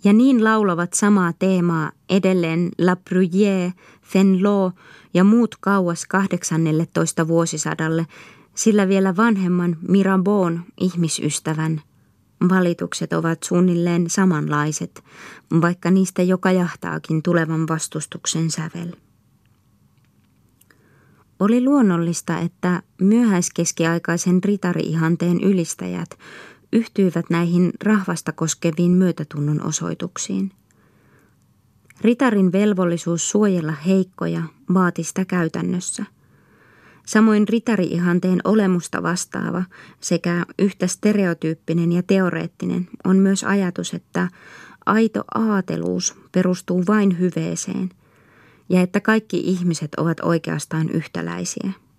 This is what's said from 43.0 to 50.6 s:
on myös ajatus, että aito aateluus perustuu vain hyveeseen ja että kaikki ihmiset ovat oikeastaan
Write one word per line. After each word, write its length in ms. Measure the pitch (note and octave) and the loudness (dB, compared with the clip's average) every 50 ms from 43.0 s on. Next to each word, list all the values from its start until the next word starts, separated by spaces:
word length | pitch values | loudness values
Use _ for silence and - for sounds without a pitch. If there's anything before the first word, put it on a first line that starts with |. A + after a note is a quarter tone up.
| - | 0
on 140 | - F#3+ F#3+ | 2 4 4
myös 260 | G3 G3 G3 F#3+ - | 4 4 2 0 0
ajatus, 500 | - F#3+ G3+ G3 F3+ F3 - F3 - - | -2 0 0 0 -2 -4 -6 -8 -8 -8
että 360 | F3 _ _ _ F3+ F3+ F3+ - - - - - - - - - _ _ | -12 _ _ _ -4 -4 -4 -6 -12 -20 -20 -20 -20 -20 -20 -20 _ _
aito 380 | - G3+ A3 A3+ A3 A3 G#3 - - - | 0 2 2 2 2 0 -4 -8 -4 -4
aateluus 800 | - A3+ A3 G#3 G3 F#3 F3+ E3 E3 - F3 F3+ F3+ F3+ - - - - _ | -2 0 0 0 0 -2 -2 -4 -4 -4 -4 -4 -2 -4 -6 -8 -8 -20 _
perustuu 520 | _ F#3 F3+ F3+ F3+ F3+ - - F3+ F3+ F3+ F3 | _ 0 0 0 0 -2 -2 -2 -2 0 2 2
vain 320 | G#3 G#3+ G#3 G3 F#3 E3 | 2 2 4 2 2 2
hyveeseen 680 | F3+ F3+ E3+ D#3+ D#3+ E3 E3+ E3+ - - F#3 - F#3+ F#3 - _ _ _ _ _ _ _ _ _ _ _ _ _ _ _ | 0 -2 -2 -2 -4 -4 -6 -6 -6 -6 -6 -6 -6 -6 -8 _ _ _ _ _ _ _ _ _ _ _ _ _ _ _
ja 120 | F3+ F#3 | 2 2
että 180 | F3+ F3+ _ G3 | 2 2 _ -2
kaikki 380 | - - A3 A3 A3 _ - F3 | 2 2 2 2 0 _ -6 -4
ihmiset 580 | - - F#3+ F3+ F3 F3 E3 D#3 - D3+ - | -2 -2 -2 0 0 -2 -2 -2 -4 -8 -6
ovat 240 | - - E3 E3 - | -2 -2 -2 -2 -2
oikeastaan 680 | - E3+ E3+ E3 D#3+ - E3 D#3 | 0 0 0 0 0 -4 -6 -6